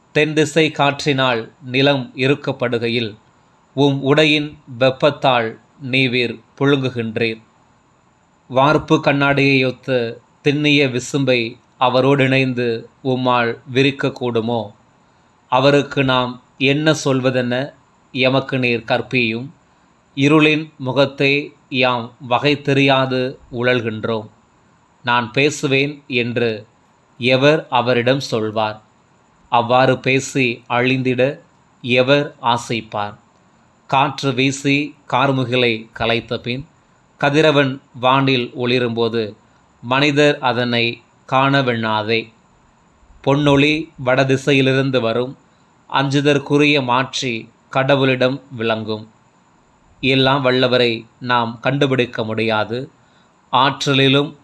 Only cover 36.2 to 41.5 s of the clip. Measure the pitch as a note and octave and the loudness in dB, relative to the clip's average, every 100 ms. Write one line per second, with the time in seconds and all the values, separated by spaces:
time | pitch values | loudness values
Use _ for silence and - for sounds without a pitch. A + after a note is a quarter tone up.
36.2 | A2+ A#2 A#2+ B2+ D3+ _ _ _ _ - | -4 -8 -8 -10 -12 _ _ _ _ -2
37.2 | C#3+ C#3+ D#3 C#3+ C3+ C3+ _ B2+ B2+ C3+ | 0 2 4 4 2 -2 _ -2 2 2
38.2 | C3+ B2+ A#2+ C3 B2 B2+ A#2+ A2+ A#2 A2+ | 2 0 -2 -4 -2 0 0 0 -2 -2
39.2 | G#2+ G#2+ _ _ _ _ A#2+ C3+ D3 C#3+ | -6 -10 _ _ _ _ -2 0 2 4
40.2 | D3 C#3+ C3 A#2+ B2 A#2+ A#2 - _ _ | 2 2 -2 -2 0 0 -2 -4 _ _
41.2 | - C3 C3+ | -2 0 2